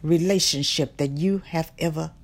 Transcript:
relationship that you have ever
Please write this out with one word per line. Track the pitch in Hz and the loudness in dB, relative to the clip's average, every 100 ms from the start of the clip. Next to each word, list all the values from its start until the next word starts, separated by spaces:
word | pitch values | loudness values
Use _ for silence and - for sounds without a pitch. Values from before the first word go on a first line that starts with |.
relationship | 151 165 175 196 - 139 143 - 135 - | 2 2 4 2 2 0 0 0 -2 0
that | 143 143 | -2 0
you | 180 196 - | 0 0 -2
have | 165 160 - | -4 -4 -4
ever | 170 156 160 - | -4 -2 -6 -10